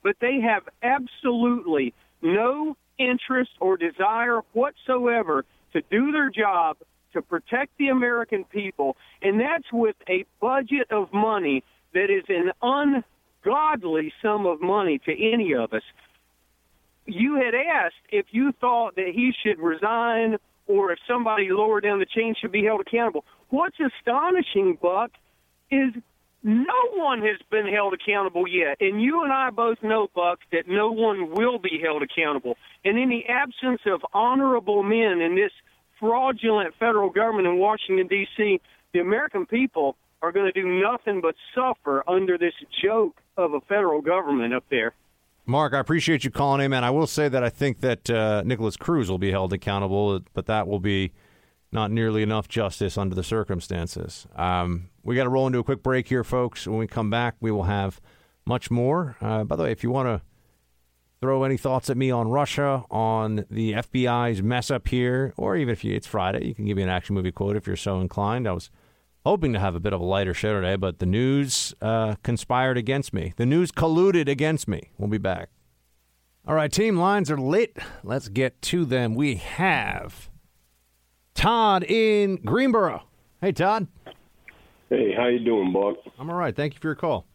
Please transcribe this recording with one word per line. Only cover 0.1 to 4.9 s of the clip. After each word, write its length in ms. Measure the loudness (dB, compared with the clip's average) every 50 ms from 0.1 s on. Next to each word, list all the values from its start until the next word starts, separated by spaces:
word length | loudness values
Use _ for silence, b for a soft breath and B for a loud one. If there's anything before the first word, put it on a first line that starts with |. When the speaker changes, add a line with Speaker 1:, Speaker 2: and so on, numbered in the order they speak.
| -2 _
Speaker 1:
they 200 | -2 0 0 2
have 280 | 2 2 0 0 -2 -8 _ _ -2
absolutely 1120 | 0 0 0 -2 -8 -14 -6 -2 -2 0 2 2 2 2 0 0 0 0 0 0 -2 -6 b b b b _
no 560 | 0 0 2 2 2 2 0 0 -2 -4 -6 _ _ _ _ -2
interest 520 | 0 0 0 -2 -2 -2 0 0 0 -2 _ _
or 160 | 0 0 2
desire 640 | 2 0 -4 -2 0 0 0 0 0 0 0 0 -2 -2 _ _
whatsoever 920 | 0 0 0 -2 _ -4 -2